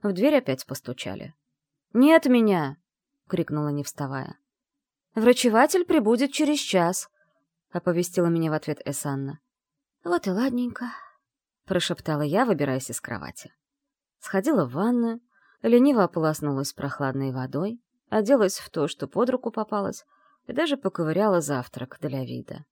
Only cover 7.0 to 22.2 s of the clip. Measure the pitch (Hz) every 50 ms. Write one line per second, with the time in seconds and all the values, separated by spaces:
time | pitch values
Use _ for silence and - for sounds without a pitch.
7 | - - _ _ _ _ _ _ _ _ _ _ _ _ - 175 - 185 170 170
8 | 175 - - 185 175 170 165 165 160 160 156 156 - - 151 - - - 139 -
9 | - 147 139 139 139 135 151 - _ _ _ _ _ _ _ _ _ _ _ _
10 | - 339 349 339 - 196 180 202 247 277 240 240 247 240 - - 247 233 - -
11 | - - _ _ _ _ _ _ _ _ _ _ _ - 185 180 - - 175 -
12 | - - 156 147 151 143 151 208 262 240 190 135 147 139 131 135 - - 120 -
13 | - - 117 95 71 64 - - - - - _ _ _ _ _ _ _ _ _
14 | _ _ _ _ - - - 190 196 294 311 214 151 123 123 151 196 240 247 240
15 | 233 233 226 233 - _ _ _ _ _ _ _ - 226 233 240 254 285 277 226
16 | 185 175 - 170 160 156 156 - 151 147 139 135 139 - - - - 139 - -
17 | 143 135 131 135 135 135 127 131 127 131 135 139 180 208 233 240 _ _ _ _
18 | _ _ - 214 208 202 285 247 214 185 - - - - - 175 143 139 - -
19 | 143 - - 180 240 240 254 247 - 233 220 226 214 - 214 202 196 185 202 -
20 | - _ _ _ _ _ _ _ _ - - 262 330 311 285 269 - 196 - -
21 | 165 156 156 175 214 214 190 175 151 143 147 127 120 - - 123 131 - - -
22 | - 135 131 135